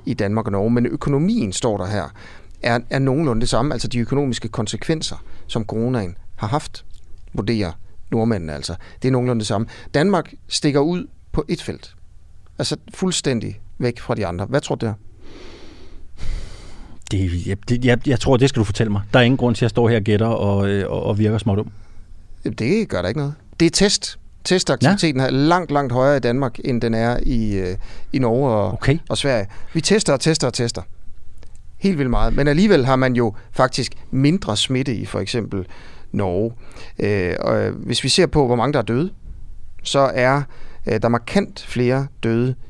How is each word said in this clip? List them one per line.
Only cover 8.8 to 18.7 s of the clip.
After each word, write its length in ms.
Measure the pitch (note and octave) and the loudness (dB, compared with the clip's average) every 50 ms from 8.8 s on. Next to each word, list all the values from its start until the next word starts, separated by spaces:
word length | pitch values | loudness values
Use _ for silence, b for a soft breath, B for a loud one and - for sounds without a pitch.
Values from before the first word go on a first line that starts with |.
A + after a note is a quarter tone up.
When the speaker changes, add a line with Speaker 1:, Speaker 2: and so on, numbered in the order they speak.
| B B B B | B B B B
Speaker 1:
Det 60 | B | B
er 40 | C3 | 2
nogenlunde 280 | C3 B2 B2 B2 B2 A2+ | 2 2 2 2 0 0
det 80 | G#2+ | 0
samme. 200 | G#2 A2 G2+ B2 B2 B B B B B | 0 0 -2 -2 -4 B B B B B
Danmark 400 | C#3 D#3 G3 G3 E3+ - - - - - | 2 2 4 2 0 0 -4 -10 -18 -10
stikker 320 | - - - - D3+ C3+ C#3+ | -6 -4 0 0 2 4 4
ud 280 | C#3 E3 F3+ F3+ - - - - - - | 2 2 0 -2 -4 -8 -14 -20 -10 -4
på 140 | - - - | -4 -2 -2
et 140 | - F3+ - | -2 -4 -4
felt. 340 | - - D#2+ - - - - - - - - - - - - - - - - - | -4 -8 -10 -10 -12 -16 -20 -18 -20 -20 -20 -20 -20 -20 -20 -20 -20 -12 -6 -6
Altså, 180 | - - F#3+ - - - - | -4 -4 -4 -6 -8 -12 -6
fuldstændig 680 | - F#3+ F#3 E3+ - - D3 C3 A2+ G#2+ G2+ F#2+ - - - - | -2 -2 -2 0 0 0 0 -2 -2 -2 -6 -8 -10 -12 -12 -6
væk 220 | - B2+ B2 A#2 - | -4 -2 -2 -4 -4
fra 160 | - - B2 | -4 -4 -4
de 100 | A#2 G2+ | -2 -2
andre. 200 | F2 F2 F#2 G2+ | -4 -4 -4 -4
Hvad 160 | G2 B2 C#3 | -2 -2 -2
tror 140 | - - D3 | -2 -2 -4
du, 100 | A#2+ A#2+ | -2 -2
det 40 | A2 | -4
er? 60 | G#2 - - - - B B B B B B B B B B B B B B B B B B B - B B B B B B B B B B B B B B B B B B - | -4 -6 -10 -16 -18 B B B B B B B B B B B B B B B B B B B -8 B B B B B B B B B B B B B B B B B B -2
Speaker 2:
Det, 360 | - G2 F#2+ F2+ F2 F2 - | 0 0 2 2 0 -2 -2
jeg, 100 | E2 G2 - - - | -2 -4 -4 -2 0
det, 160 | B2 A#2+ B2 | 0 2 4
jeg, 220 | B2 A#2+ A2+ - | 4 4 4 4
jeg 120 | D3 B2+ G#2+ | 2 2 2
tror, 180 | - C#3 C3+ | 4 4 6
det 120 | A2+ C3 C3+ | 6 6 4
skal 100 | - A#2 | 4 4
du 40 | G#2+ | 0
fortælle 280 | - | 2